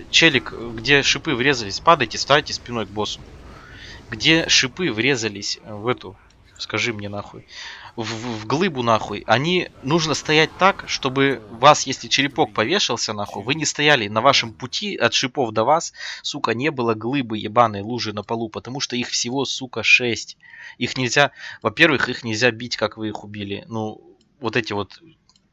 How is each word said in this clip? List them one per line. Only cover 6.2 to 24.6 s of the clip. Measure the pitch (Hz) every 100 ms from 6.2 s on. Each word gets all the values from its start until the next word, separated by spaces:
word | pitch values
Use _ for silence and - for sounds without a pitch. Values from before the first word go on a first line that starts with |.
| _ _ _ -
скажи | - 110 120
мне | 107 101
нахуй, | 101 - 110 110 - - - - -
в, |
в, | 110 113 120 110
в | 107
глыбу | 135 190 135
нахуй, | 117 107 - 104 -
они, | 113 151 180 - -
нужно | 131 165 156
стоять | 135 - 156 156 -
так, | 185 190 -
чтобы | - 135 131 139 127 107
вас, | 117 135 143 -
если | 127 117
черепок | - 139 135 127
повешался | 104 110 196 - 120 -
нахуй, | 104 101 101
вы | 101
не | 156
стояли | 143 - 147 143 101
на | 110
вашем | 127 135 117
пути | 80 123 - 208 -
от | 117
шипов | - 135 135 120
до | 110
вас, | 113 160 - - - -
сука, | - 147 -
не | 113 147
было | 139 117
глыбы | 107 113 143 117 107
ебаной | 107 107 117 101
лужи | 101 120 107
на | 104
полу, | 98 113 117
потому | 101 113 135
что | - 123
их | 120
всего, | - 120 135
сука, | 120 - 127 -
шесть. | 104 - 123 107 - - - - - -
Их | 123 131
нельзя, | 127 147 139 - - -
во-первых, | 113 101 165 135 -
их | 123
нельзя | 117 107 123
бить, | 113 120 -
как | 107 -
вы | 110
их | 104
убили. | 104 104 101 98 92
Ну, | 113 107 104 - _ _ _
вот | 113
эти | 113